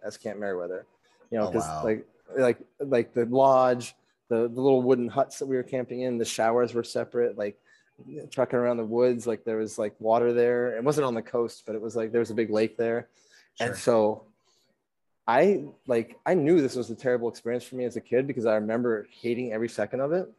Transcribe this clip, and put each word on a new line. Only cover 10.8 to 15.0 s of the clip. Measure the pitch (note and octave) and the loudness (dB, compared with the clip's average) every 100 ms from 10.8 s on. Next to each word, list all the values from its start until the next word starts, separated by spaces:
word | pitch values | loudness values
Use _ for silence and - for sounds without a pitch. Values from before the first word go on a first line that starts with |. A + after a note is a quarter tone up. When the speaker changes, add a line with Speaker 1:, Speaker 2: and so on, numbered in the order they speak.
Speaker 1:
wasn't | B2+ D3+ C3+ | 0 0 0
on | |
the | A#2 | -2
coast, | G#2+ B2 A#2 - | -4 -2 -4 -6
but | - | -10
it | A2 | -8
was, | A2+ A2+ | -6 -4
like, | A2+ | -2
there | A#2 | 0
was | A2+ | 0
a | |
big | A2 A2 | 0 0
lake | G#2+ A2+ - | 2 0 0
there. | A2+ A2+ A#2+ _ _ _ _ - | -2 -2 -6 _ _ _ _ -8
And | A#2+ | -6
Speaker 2:
Sure. | |
Speaker 1:
so | - - A#2 G#2+ G#2+ - _ _ _ _ _ _ _ | -2 2 4 4 0 -10 _ _ _ _ _ _ _